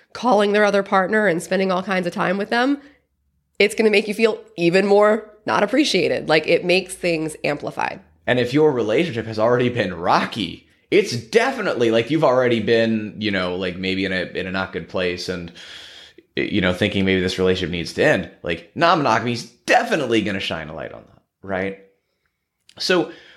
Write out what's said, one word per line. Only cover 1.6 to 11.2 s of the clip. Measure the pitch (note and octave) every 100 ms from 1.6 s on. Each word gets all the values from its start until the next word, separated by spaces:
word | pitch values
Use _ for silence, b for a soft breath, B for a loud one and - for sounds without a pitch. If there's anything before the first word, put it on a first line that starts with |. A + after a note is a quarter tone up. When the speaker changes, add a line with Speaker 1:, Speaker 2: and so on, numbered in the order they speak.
| F#3+
Speaker 1:
all | F#3
kinds | F#3+ F#3 F3
of |
time | G3 E3+ G3
with | G#3
them, | A#3 C4 C#4+ B B _ _ _ _ _ -
it's | G3+
gonna | G#3 G#3+
make | G3+ G3+
you |
feel | G3+ A3 - - -
even | E3+ F#3 G3
more | G3+ G#3 G#3+ - - -
not | A#2
appreciated. | G3+ C4 D4 F#3 C3 B2 D3+
Like, | D#3+ D#3
it | - F3
makes | F3+ F#3
things | - F3 D#3+ D#3 - D#3
amplified. | D3 A#2 - - - _ _ -
Speaker 2:
And | B2
if | A#2
your | C#3+ D#3
relationship | B2 G#2+ A#2 F3 A2+ A2
has | G#2+
already | A2+ B2 B2
been | A#2 G2
rocky, | E2+ F#2 D#3 G3 B2 E2+ E2+ b b b
it's | F3+ G3
definitely, | A#2+